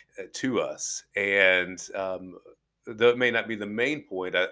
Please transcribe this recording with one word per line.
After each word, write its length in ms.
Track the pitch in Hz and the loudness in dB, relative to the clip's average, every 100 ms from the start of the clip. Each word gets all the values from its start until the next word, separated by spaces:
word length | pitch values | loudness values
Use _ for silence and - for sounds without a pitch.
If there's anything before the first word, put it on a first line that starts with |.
| - - | -20 -16
uh, 60 | 92 | -14
to 280 | - 135 104 | -6 -2 0
us. 440 | 71 - - - - | -2 -4 -8 -10 -8
And, 640 | 101 98 98 95 92 90 90 - | -4 2 4 6 6 2 -6 -10
um, 440 | 98 95 90 92 87 - - _ _ - | -6 -6 -6 -12 -18 -20 -20 _ _ -12
though 240 | 110 120 | 4 4
it 80 | 123 | 6
may 120 | 123 | 2
not 160 | 113 104 | 2 -2
be 100 | 110 | -6
the 100 | 101 | -6
main 360 | 107 131 151 | -2 -2 -2
point, 320 | - 92 90 | -6 -6 -2
I, 120 | 87 92 | 0 0